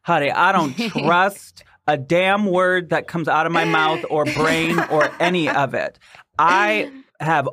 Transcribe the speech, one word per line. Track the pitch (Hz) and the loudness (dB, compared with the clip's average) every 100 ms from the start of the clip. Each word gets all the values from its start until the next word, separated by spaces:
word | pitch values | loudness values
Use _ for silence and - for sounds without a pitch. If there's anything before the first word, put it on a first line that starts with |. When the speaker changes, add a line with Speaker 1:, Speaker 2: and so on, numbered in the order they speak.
Speaker 1:
Honey, | - 170 143 | -2 0 0
I | - 175 | 2 2
don't | 190 156 | 2 0
Speaker 2:
<laughs> | 131 233 | -4 -6
Speaker 1:
trust | 147 143 175 190 196 - - - _ - | -4 0 2 2 -2 -18 -20 -20 _ -2
a | 147 | -2
damn | 135 170 190 202 208 | 0 2 2 2 0
word | 180 185 185 170 | 2 2 0 -2
that | 160 - | -4 -4
comes | 165 160 | -6 -2
out | 151 160 | 0 0
of | |
my | 165 165 | 0 0
mouth | 160 156 160 - | 2 0 -2 -2
or | 156 | -2
brain | 147 302 156 160 165 170 | -2 0 0 0 0 -2
or | 160 156 143 - | 0 0 0 0
any | 170 180 151 | -2 0 0
of | - 139 | -2 -2
it. | - 69 - - - - - | -2 -6 -8 -20 -20 -10 0
I | 160 185 208 214 285 269 - | 4 4 2 0 -4 -10 -20
Speaker 2:
<laughs> | - | -8
Speaker 1:
have | 151 160 135 | -2 0 -2